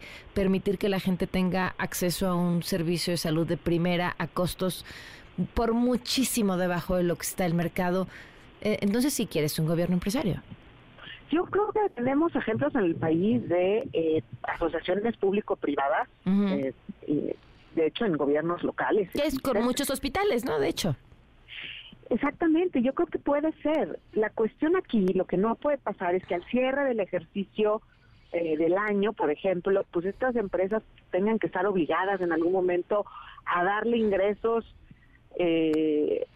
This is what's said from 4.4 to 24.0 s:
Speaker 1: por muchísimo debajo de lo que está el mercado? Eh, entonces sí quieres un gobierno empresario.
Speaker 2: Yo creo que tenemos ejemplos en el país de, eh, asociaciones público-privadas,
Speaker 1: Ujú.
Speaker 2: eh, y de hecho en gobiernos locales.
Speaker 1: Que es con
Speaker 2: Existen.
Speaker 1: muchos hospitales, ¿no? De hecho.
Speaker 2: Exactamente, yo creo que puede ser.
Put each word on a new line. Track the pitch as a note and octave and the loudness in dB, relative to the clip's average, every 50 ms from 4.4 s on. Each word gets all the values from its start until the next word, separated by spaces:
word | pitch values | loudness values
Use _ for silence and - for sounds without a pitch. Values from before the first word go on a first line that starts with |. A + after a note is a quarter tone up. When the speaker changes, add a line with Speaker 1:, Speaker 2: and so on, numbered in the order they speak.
| F3+ E3 - - F#3+ F#3 D#3+ - - - - - - - - - - - - - F3+ - - | -2 -2 -2 -2 -2 -4 -4 -4 -10 -16 -16 -18 -18 -18 -20 -20 -20 -12 -6 -6 -6 -4 -2
Speaker 1:
por | - A#3 A3+ A3+ | 0 0 2 2
muchísimo | A#3 A#3+ B3 B3+ - - - - C4+ B3+ - - B3 G#3 G3 F#3 | 2 2 2 2 0 -2 -2 0 0 0 0 0 0 2 2 2
debajo | F3 F#3 F3+ F3 F3 - - F#3 | 2 0 0 0 -2 -2 0 0
de | F3+ | 2
lo | F3 F3 E3 | 2 2 0
que | - | -2
está | - - - - F#3 | -4 -8 -4 -2 0
el | F3 D#3+ | 2 2
mercado? | E3+ E3+ E3 - - F#3 F3+ F3+ F#3 F#3 - - - - - - - - - - - | 2 0 0 -2 -2 0 0 2 0 0 -2 -6 -16 -20 -20 -20 -20 -20 -20 -14 -6
Eh, | - G#3 G#3+ - | -2 -2 0 0
entonces | - G3+ G3+ A#3+ B3+ D4 | 0 0 2 2 2 0
sí | - - A3+ | 0 0 -2
quieres | - - E3 D3 D3+ - - | -2 0 0 0 0 0 0
un | D#3+ | 0
gobierno | D#3 E3+ D#3+ F3 E3+ | 2 2 2 2 2
empresario. | F3+ F3+ - G#3 F#3+ C#4 D#4 G3+ - - - - - - - - - - - - - - - - - - - - | 2 0 0 0 -2 0 0 0 -2 -2 -6 -12 -18 -20 -20 -20 -20 -20 -20 -20 -20 -20 -18 -18 -18 -14 -6 0
Speaker 2:
Yo | - E4+ - | 0 0 0
creo | - - F#4+ G#4 G#4+ | 2 0 0 0 2
que | - G#4+ G#4 F#4+ - | 2 0 0 0 0
tenemos | - A#3+ C4 C#4 C#4+ E4 F4 - | -2 0 2 2 4 2 2 2
ejemplos | C4+ - - A3 - C4+ D4 - | 0 -2 0 -2 0 0 0 2
en | C4 G3 | 2 2
el | E3+ E3 | 2 0
país | - - D#3+ D#3 E3 F#3 G#3+ B3 A#3+ F#3+ | 0 0 2 2 4 4 4 2 2 0
de, | D#3 E3+ F3 F3+ F#3+ G3+ A3 - - | 0 2 2 4 4 2 0 -2 -2
eh, | - E3 E3 D#3+ D#3 D#3 - - - - | -2 -2 0 2 0 0 -2 -4 -14 -12
asociaciones | - - E3 - E3+ D#3+ D3 E3 - - F3+ G3+ G#3 A#3 A3 - | -10 -8 -6 -4 -4 -2 -2 -4 -2 -2 -2 0 0 -2 -2 0
público-privadas, | - G3 F#3+ G#3 - - G3 - - D3 C#3+ C#3 - C#3+ D#3 F#3+ B3 - - _ - | 0 0 2 0 0 -2 -4 -2 -2 -2 -2 0 0 2 2 0 -2 -4 -8 _ -2
Speaker 1:
Ujú. | F3+ F#3+ G3+ G3+ G3 | 0 2 2 2 2
Speaker 2:
eh, | F#3 C#3+ C3+ C3+ - - - - - - - | 0 0 -2 -4 -6 -8 -14 -16 -16 -10 -4
y | - D3+ C#3+ - - - - - - - - - - - | -2 0 0 0 -2 -6 -8 -10 -20 -20 -20 -16 -6 -2
de | - D#3+ | 0 0
hecho | - - - A#3+ | 0 0 0 0
en | G#3+ E3 | 0 0
gobiernos | C#3 D3 C#3 C#3+ D3+ D#3 E3+ F3 E3+ | 2 2 2 2 2 2 0 -2 -2
locales. | - - - - C#3+ C3 D3 G#3+ G3 F3 | -4 -4 -4 -2 -2 0 2 2 0 0
Speaker 1:
Que | - - | -2 -2
es | C#4+ D#4 C4+ C4 | -2 -2 -2 -2
con | - C4+ B3 | -2 0 0
Speaker 2:
Existen. | G#3 A#3 | 2 2
Speaker 1:
muchos | B3 B3 - C#4 - | 0 0 0 -2 -2
hospitales, | F3+ - - C#4+ - F#4+ G4+ G#4 B3+ A#3+ G3+ | -4 -4 -4 -4 -2 0 0 0 0 0 -2
¿no? | C4+ - - | -2 -2 0
De | C3+ - | 0 -2
hecho. | - - - F#3 C3 - - - - - - - - - - - - - - - - - - - - - - - | -2 -2 -2 -2 -2 -4 -8 -20 -20 -20 -20 -20 -20 -20 -20 -20 -18 -16 -14 -14 -16 -16 -18 -20 -20 -14 -6 -2
Speaker 2:
Exactamente, | B3+ A3 - C#4+ D4 - E4+ E4 D#4 D#4+ F#4 F4+ - C#4 | -2 0 0 -2 -2 0 2 4 4 4 2 2 2 2
yo | A3+ C4+ C4+ | 0 2 2
creo | - F4 - | 0 -2 -2
que | - - | -2 -4
puede | - D#4 C#4+ D4 D4 D#4+ D#4 - | 0 0 0 2 0 0 -2 -2
ser. | - D4 D#4 D#4+ A3 D#3+ - - | -2 0 0 0 0 -2 -4 -10